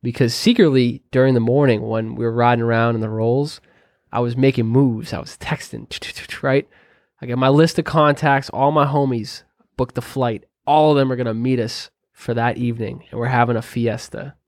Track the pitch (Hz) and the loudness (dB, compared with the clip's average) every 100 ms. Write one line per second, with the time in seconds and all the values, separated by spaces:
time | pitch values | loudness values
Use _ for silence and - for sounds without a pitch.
0 | 120 117 123 - - 240 175 131 123 123 | -8 -2 -2 2 2 4 4 4 2 -2
1 | _ 131 131 127 113 131 143 107 113 113 | _ 2 4 4 2 2 4 2 0 -4
2 | 110 120 117 117 120 120 117 117 117 117 | -4 -4 -4 2 2 2 2 2 2 0
3 | 110 110 113 127 147 - _ _ _ _ | -4 -2 0 0 -2 -8 _ _ _ _
4 | _ - 120 120 135 131 113 120 139 110 | _ -4 -2 2 2 2 2 4 2 0
5 | - - 143 - - - - - - - | -6 -10 -10 -12 -8 -8 -8 -16 -14 -14
6 | - - - - 135 135 - _ _ _ | -14 -16 -16 -6 0 0 -2 _ _ _
7 | _ _ 123 120 131 143 160 - 156 160 | _ _ -8 0 2 6 4 2 -2 2
8 | 151 143 156 139 135 - 139 151 143 143 | 2 2 2 0 -2 -2 0 2 0 0
9 | 139 120 104 - _ _ _ - 123 - | 0 -2 -6 -14 _ _ _ -6 -6 -6
10 | - - 123 110 _ _ - 151 156 143 | -8 -4 -4 -4 _ _ 0 4 4 4
11 | 131 123 120 110 123 127 110 - - _ | 2 -2 -4 -2 0 0 -2 -8 -14 _
12 | _ _ - 117 120 - 120 117 107 - | _ _ -6 -2 -2 -2 -4 -4 -8 -10
13 | - 113 120 127 120 113 113 - 117 113 | -12 -6 -2 0 2 0 -4 -4 -2 -4
14 | - - 139 - | -10 -14 -14 -18